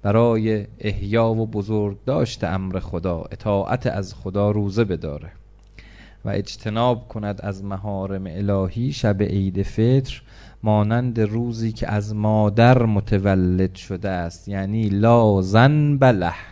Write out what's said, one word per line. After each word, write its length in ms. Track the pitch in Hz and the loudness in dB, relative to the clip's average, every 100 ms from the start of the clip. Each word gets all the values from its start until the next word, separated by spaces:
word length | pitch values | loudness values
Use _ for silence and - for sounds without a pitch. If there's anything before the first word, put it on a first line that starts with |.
برای 640 | 101 110 117 113 110 107 98 - | 2 4 4 2 0 -2 -6 -8
احیا 480 | 107 98 98 113 113 | -6 -4 -2 0 2
و 200 | 113 110 | 0 -2
بزرگداشت 960 | 104 98 107 104 101 - 151 - - | -4 -2 -2 -2 -4 -4 -2 -2 -4
امر 340 | 85 95 95 92 | -4 -4 -4 -6
خدا، 460 | 87 87 90 82 - | -6 -6 -4 -6 -8
اطاعت 560 | - 107 101 - 131 127 | -8 -4 -2 -2 -2 -2
از 280 | 101 92 | -4 -8
خدا 360 | - 98 98 104 | -10 -6 0 0
روزه 340 | 104 101 98 | 0 -2 0
بداره 480 | 110 82 80 73 82 - - - - - - - - - | 0 -2 -6 -10 -14 -20 -20 -20 -20 -20 -20 -20 -20 -12
و 40 | 107 | -6
اجتناب 800 | 98 98 - 110 110 123 117 - | -4 -6 -10 -6 0 0 0 -6
کند 320 | 113 104 98 | -8 -6 -6
از 240 | 101 95 | -8 -8
محارم 600 | 98 95 104 98 95 95 95 | -8 -8 -6 -6 -4 -6 -8
الهی، 680 | 82 101 98 95 113 127 | -4 0 0 0 -2 -4
شب 300 | 139 110 98 | 0 0 2
عید 400 | 104 98 95 98 | 0 0 0 -2
فطر 600 | 98 - 113 135 131 - - - - - | -4 0 4 4 0 -12 -16 -20 -20 -6
مانند 580 | 110 107 104 117 127 113 | 0 2 2 0 0 0
روزی 520 | 107 110 120 113 113 | 0 0 -4 -4 -4
که 160 | 113 - | -4 -2
از 260 | 104 104 | -2 -2
مادر 680 | 107 107 107 104 104 120 127 | -2 2 2 2 6 6 6
متولد 920 | 117 104 98 101 98 95 90 92 95 | 4 0 0 0 2 2 2 2 0
شده 340 | 92 - 92 98 | -2 -12 -8 -4
است، 400 | 90 85 - - | -4 -6 -10 -8
یعنی 400 | 98 95 110 107 | -6 -4 -2 0
لا 540 | 98 113 120 110 98 | 2 6 6 6 4
ذنب 640 | 92 107 131 151 147 139 | 4 4 6 4 2 4
له 280 | 131 104 85 - - | 4 4 0 -4 -16